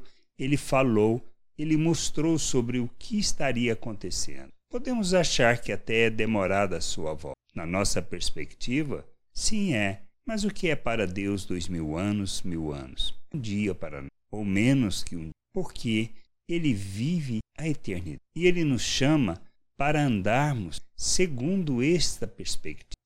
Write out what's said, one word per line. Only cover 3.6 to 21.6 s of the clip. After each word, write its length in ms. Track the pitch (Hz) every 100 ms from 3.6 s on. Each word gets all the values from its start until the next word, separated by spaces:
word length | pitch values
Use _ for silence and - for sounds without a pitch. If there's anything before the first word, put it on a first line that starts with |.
| 120
acontecendo. 800 | 110 117 101 95 - - - 67 - _
Podemos 440 | 247 262 247 185
achar 480 | 185 156 - 120 120
que 100 | -
até 360 | 101 - 113 117
é 20 |
demorada 680 | 110 110 110 92 98 101 82
a 60 |
sua 320 | - - 78
volta. 180 | 78 76 65 _
Na 140 | - 80
nossa 340 | 92 98 101
perspectiva, 1040 | 85 87 - - - - 117 131 151 82 - - _
sim 440 | - - 220 196 117
é. 260 | 101 98 - _ -
Mas 180 | 220
o 60 | 202
que 200 | - 175
é 60 | 143
para 300 | 120 117 95
Deus 400 | 92 101 101 -
dois 220 | 92 87
mil 280 | 87 78 78
anos, 460 | 101 104 98 -
mil 320 | 92 82 78
anos? 400 | 71 65 - - - -
Um 80 | 160
dia 360 | 113 101 104 90
para 260 | 78 71
nós, 80 | 69 - _
ou 120 | 104
menos 600 | 104 95 120 139 107 90
que 120 | - 85
um 100 | 80
dia, 60 | - _
porque 560 | - 165 - 120 110 113 - - _ -
ele 240 | 170 156
vive 640 | 107 98 98 135 175 139 110 - -
a 140 | 160
eternidade. 480 | - - 90 87 69 - 156
E 120 | 180
ele 160 | 175
nos 180 | 156 120
chama 580 | - - 131 156 107 80 - _ _ -
para 260 | 139 151
andarmos 800 | 143 107 95 123 147 127 87 - - -
segundo 840 | - - 185 127 143 196